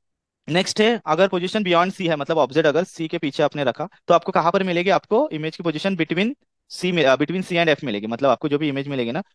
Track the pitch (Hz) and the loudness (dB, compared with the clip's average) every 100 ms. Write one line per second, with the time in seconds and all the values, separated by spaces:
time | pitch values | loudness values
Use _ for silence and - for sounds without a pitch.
0 | _ _ _ _ - 151 - - 214 233 | _ _ _ _ -4 -2 0 2 2 0
1 | - 160 190 185 170 220 196 170 185 - | 0 2 2 0 -2 -2 2 2 2 -2
2 | 170 151 139 160 131 143 156 147 190 - | -2 -2 0 0 2 2 2 2 -2 -6
3 | 160 170 175 - 147 151 131 117 165 _ | -8 -6 -4 0 -2 0 -4 -4 -8 _
4 | - 170 - 185 165 190 190 175 180 165 | 2 2 2 0 2 2 0 0 2 0
5 | - 220 302 156 156 - 170 151 196 185 | 2 0 0 -4 -8 -6 -4 -2 -2 -2
6 | 156 170 220 285 _ _ _ - 180 175 | -2 -2 -2 -6 _ _ _ -6 -2 2
7 | 135 127 147 180 185 175 165 143 139 101 | 4 4 0 -4 -2 0 2 0 -2 -6
8 | 107 117 139 139 156 143 151 139 139 139 | -4 0 2 2 0 -2 -2 -4 -4 -4
9 | 117 147 - | -4 -6 -10